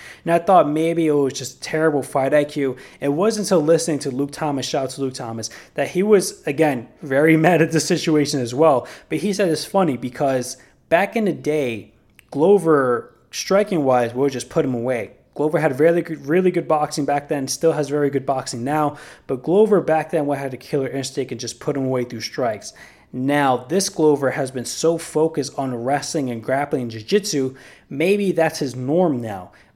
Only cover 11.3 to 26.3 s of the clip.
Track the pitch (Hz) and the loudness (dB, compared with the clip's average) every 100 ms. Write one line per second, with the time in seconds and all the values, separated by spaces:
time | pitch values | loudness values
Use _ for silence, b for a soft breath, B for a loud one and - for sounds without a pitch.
11.3 | 143 139 151 131 110 - _ _ _ - | -2 -2 -2 -2 -6 -10 _ _ _ -12
12.3 | 139 165 202 165 147 131 117 - _ _ | 0 4 4 6 4 4 0 -2 _ _
13.3 | - - 196 202 175 135 123 120 123 139 | -10 0 2 2 0 2 2 2 0 0
14.3 | 127 - 165 139 123 120 120 98 - _ | -2 -4 -2 0 -2 -2 -4 -4 -12 _
15.3 | - 151 156 156 127 160 175 165 151 135 | -4 -2 2 0 4 4 4 -2 -8 -2
16.3 | 175 185 180 147 156 147 156 139 143 143 | 2 2 0 0 0 0 -2 -2 -2 -2
17.3 | 147 131 - 165 147 135 147 143 139 131 | -4 -4 0 0 2 0 0 0 0 -2
18.3 | 131 123 123 123 151 147 147 B B - | -4 -4 -6 -2 0 0 -2 B B -8
19.3 | 131 151 190 214 196 147 156 151 165 143 | -6 0 4 6 4 2 0 0 -2 -2
20.3 | 139 139 123 - 147 135 135 131 - 127 | -2 -4 -10 -6 -4 -2 -4 -6 -6 -6
21.3 | 117 117 - - 139 131 127 123 113 117 | -6 -10 -8 -6 -4 -2 -2 -4 -8 -10
22.3 | - 123 104 - B B B B 131 131 | -4 -4 -4 -10 B B B B -6 -2
23.3 | 143 139 123 123 180 190 - 156 139 131 | 2 2 0 0 -2 -2 2 2 4 0
24.3 | 135 127 123 117 - 160 165 - 151 160 | -2 -6 -6 -10 -2 -2 -2 -4 -2 0
25.3 | 160 131 - 135 123 123 143 - 165 131 | -2 -6 -6 -6 -4 -2 -2 -2 -6 -4